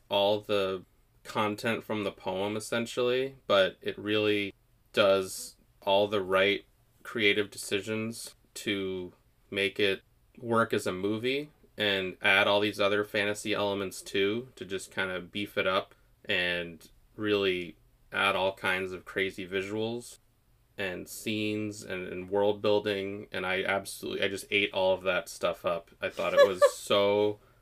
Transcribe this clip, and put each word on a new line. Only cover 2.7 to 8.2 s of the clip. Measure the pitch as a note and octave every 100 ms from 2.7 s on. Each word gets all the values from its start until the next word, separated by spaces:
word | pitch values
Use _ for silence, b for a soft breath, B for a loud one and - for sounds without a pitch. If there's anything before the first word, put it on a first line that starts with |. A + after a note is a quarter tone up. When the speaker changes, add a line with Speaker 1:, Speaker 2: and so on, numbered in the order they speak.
| A#2 A#2 - B2 B2+ C3+ C3+ -
Speaker 1:
but | G2+ F#2 -
it | G#2 G2+
really | G2+ G#2+ G#2+ G#2 G2+ - _ _ _
does | - G2+ G2 F#2+ - - - _ _
all | - G2 G#2
the | G#2
right | F#2 F#2+ G2 G2+ - _ _ _
creative | - A#2 G#2 G2+ G2+
decisions | - - G2+ G2+ A2 A2 A#2